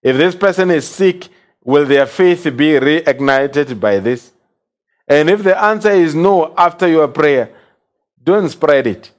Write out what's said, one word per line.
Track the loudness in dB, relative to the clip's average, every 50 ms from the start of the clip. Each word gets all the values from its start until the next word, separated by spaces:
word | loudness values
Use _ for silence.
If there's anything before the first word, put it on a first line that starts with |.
If | _ 0 0
this | 2 0 0 0
person | -2 -2 -2 0 0 -2 0
is | 0 -2 -4
sick, | -6 -4 0 0 0 0 -2 -16 -20 _ _ _ _ _ _ _
will | 0 0 0 2
their | 2 2 2 2
faith | 0 0 0 0 0 0 0 -4 -6 -2
be | -2 0 2
reignited | 2 2 2 0 0 0 0 -2 -2 -2 -2 0 0 0 -2 -2 -4 -4 -4 -4 -6 -4
by | -2 -2 -2 0
this? | -2 -4 -6 -6 -10 _ _ _ _ _ _ _ _ _ _ _ _ _ _ _ _
And | 0 2 2 2 2
if | 0 0 0
the | 0 0
answer | 2 0 -2 -2 0 0 2
is | 2 2 2 0 0
no | 0 0 2 2 0 -2 -4 0 0
after | 0 0 0 -2 -2 0
your | 2 2 0
prayer, | 0 0 0 0 2 2 0 -2 -6 _ _ _ _ _ _ _ _ _ _ _ _ _ _
don't | _ 0 0 0 0 -4
spread | -4 -2 2 2 2 2 2 -2
it. | -6 -6 -14 -20 _